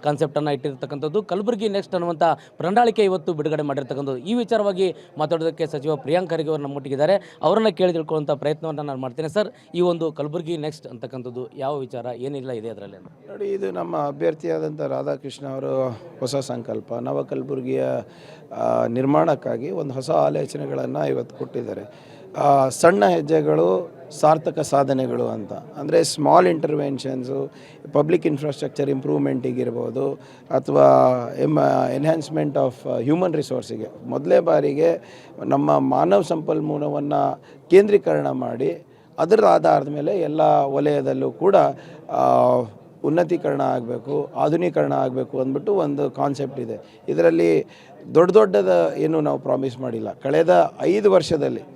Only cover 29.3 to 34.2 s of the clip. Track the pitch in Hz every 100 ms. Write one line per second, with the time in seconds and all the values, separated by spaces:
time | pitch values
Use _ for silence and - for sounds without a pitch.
29.3 | 135 127 123 123 117 120 120 139 135 -
30.3 | - - 131 135 143 139 131 131 127 120
31.3 | - 143 151 139 135 131 131 147 160 147
32.3 | 156 151 135 135 123 143 123 120 160 185
33.3 | 156 143 131 113 110 110 - 120 131